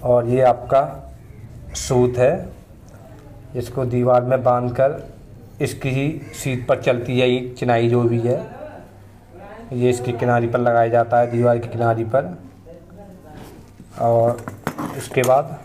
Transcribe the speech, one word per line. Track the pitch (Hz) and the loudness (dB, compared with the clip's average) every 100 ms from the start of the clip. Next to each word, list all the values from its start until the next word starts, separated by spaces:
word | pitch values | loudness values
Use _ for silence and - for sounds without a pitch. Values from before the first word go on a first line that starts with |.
और | 127 123 117 | 4 2 4
ये | 127 | 4
आपका | 127 120 - 135 151 - - - - - - - - | 4 2 2 2 2 -6 -16 -20 -20 -20 -18 -18 -14
सूत | - - 127 123 123 | -10 -2 2 2 4
है, | 127 180 180 - - - - - - - - - - 127 | 2 2 -6 -16 -20 -20 -20 -20 -20 -20 -20 -20 -12 -8
इसको | - - 127 | -6 -4 -2
दीवार | 120 123 123 | 0 4 4
में | 123 127 | 4 0
बांधकर | 127 123 123 123 135 151 - - - - - - | 2 2 0 0 0 0 -12 -18 -20 -20 -20 -6
इसकी | 147 - 135 | -6 -4 -4
ही | 131 143 151 - - | -2 -2 -4 -12 -8
सीध | 139 123 117 | -6 -6 0
पर | 135 | 0
चलती | 120 123 117 127 | 2 0 0 2
है | 127 | 2
ये | 127 127 | 2 -2
चिनाई | - 123 117 117 | -6 0 2 4
जो | 123 | 4
भी | 117 117 | 2 0
है, | 117 135 - - - - - - - - - - - - - | 0 -2 -4 -14 -16 -18 -20 -20 -20 -20 -20 -20 -20 -18 -10
ये | 127 123 | 0 2
इसकी | 123 - | 2 -2
किनारी | 120 123 120 117 | -2 2 2 2
पर | 123 | 0
लगाया | 120 117 117 | 2 4 4
जाता | 117 113 120 | 4 2 2
है, | 120 | 2
दीवार | 120 120 120 | 2 2 2
की | 117 | -2
किनारी | 113 117 113 | -2 0 0
पर। | 113 131 175 175 - - - - - - 175 - - - - - - - - - | 0 -2 -2 -10 -18 -20 -20 -20 -20 -20 -20 -20 -20 -20 -20 -20 -20 -20 -20 -4
और | 117 117 113 120 - - - - - 139 | 0 4 2 0 -8 -10 -12 -8 -10 -10
इसके | - - | -6 -2
बाद | 123 131 151 165 | 2 2 2 -10